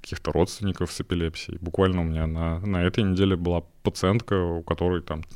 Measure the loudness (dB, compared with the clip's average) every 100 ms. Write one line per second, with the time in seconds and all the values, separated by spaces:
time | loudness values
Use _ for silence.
0 | -10 -6 0 2 2 2 -4 -2 -4 -4
1 | -2 0 0 -4 -10 -8 -4 2 4 4
2 | 0 0 0 0 -2 -2 -2 0 2 2
3 | 2 4 4 2 2 0 -2 -4 -4 0
4 | 2 2 2 0 0 -2 -2 0 0 0
5 | -4 -8 -8